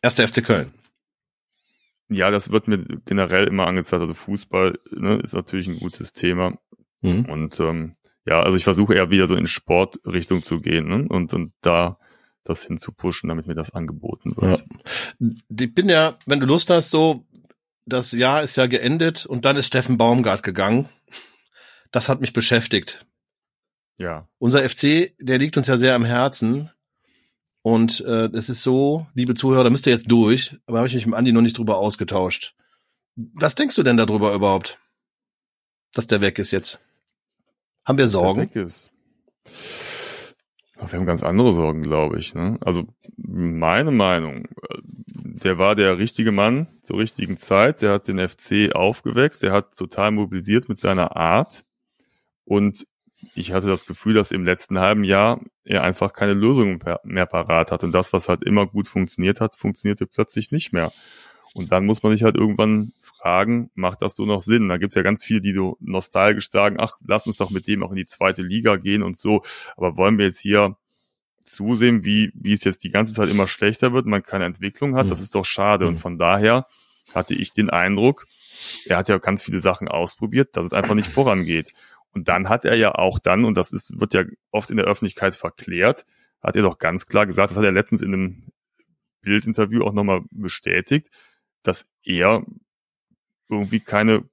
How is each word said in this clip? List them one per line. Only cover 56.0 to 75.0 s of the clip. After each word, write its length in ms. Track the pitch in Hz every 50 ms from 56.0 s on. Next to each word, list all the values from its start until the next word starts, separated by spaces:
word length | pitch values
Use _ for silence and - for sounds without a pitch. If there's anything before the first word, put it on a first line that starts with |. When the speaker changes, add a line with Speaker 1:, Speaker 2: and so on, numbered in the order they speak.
| 101 98 -
Speaker 2:
keine 220 | - 101 101 101
Lösung 440 | 101 104 117 139 135 113 101 92 82
per-, 220 | - 85 85 - _
mehr 240 | - - 95 90
parat 460 | - - 87 85 - 85 82 82 - 85
hat 100 | 85 -
und 80 | 87
das, 220 | 82 90 92 - -
was 160 | 95 - -
halt 160 | 90 85 -
immer 220 | - 101 104 101
gut 200 | 92 - 101 101
funktioniert 540 | - - 107 92 87 - - 90 92 104 -
hat, 160 | 113 110 -
funktionierte 500 | - - 104 101 - - 104 101 - -
plötzlich 460 | - _ - 110 - - 120 107 - -
nicht 200 | 156 - - -
mehr. 200 | 90 82 80 - - - - - - - - _ _ _ _ _
Und 200 | - 90 76 92
dann 120 | 92 98
muss 200 | 101 110 110 -
man 80 | 110 110
sich 100 | 107 113
halt 140 | 113 107
irgendwann 560 | - 110 107 104 101 107 107 107 107 107 113 - _
fragen, 720 | - - _ _ - 90 87 90 101 110 120 117 117 - _
macht 280 | - 92 90 92 - -
das 120 | 101 -
so 100 | - 104
noch 140 | 104 104 98
Sinn? 300 | 90 101 113 120 110 95
Da 80 | 90
gibt's 180 | 87 90 101 -
ja 80 | 101 90
ganz 220 | 95 107 107 -
viele, 160 | - 110 110
die 120 | 95 101 95
so 240 | 98 95 92 - _
nostalgisch 680 | - 73 95 95 - - - 95 95 104 107 104 98 -
sagen, 280 | - 101 101 104 101 -
"Ach, 180 | - 113 - _ _
lass 220 | - 98 107 -
uns 120 | 117 107 -
doch 120 | 101 95
mit 160 | 98 95 92
dem 160 | - 107 98 95
auch 80 | 90
in 60 | 98
die 100 | 95 90
zweite 360 | _ - - 101 95 95 - 92
Liga 340 | 90 95 113 113 110 101
gehen 260 | 95 - 98 101 104 101
und 140 | 92 90
so." 260 | - - 107 107 104 - - - - - - -
Aber 200 | - 92 90 78
wollen 200 | 85 92 101 113 104
wir 80 | 101
jetzt 140 | 95 92 -
hier 360 | - 101 101 104 104 98 101 _ _ _ _ _ _ _ _ _ _ _ _ _ _
zusehen, 600 | - - - 101 107 123 110 117 123 120 110 92
wie, 260 | 101 107 104 107 104 -
wie 180 | - - 98 104
es 100 | 104 -
jetzt 220 | 98 95 - -
die 60 | 95
ganze 240 | - 98 110 110 107
Zeit 160 | 110 104 87
immer 180 | 101 104 98 95
schlechter 440 | - - - 104 107 - - 127 120
wird, 140 | 131 123
man 160 | 107 104 98 92
keine 220 | - - 98 92
Entwicklung 500 | 87 87 - 87 101 - - 147 143 131
hat? 160 | 127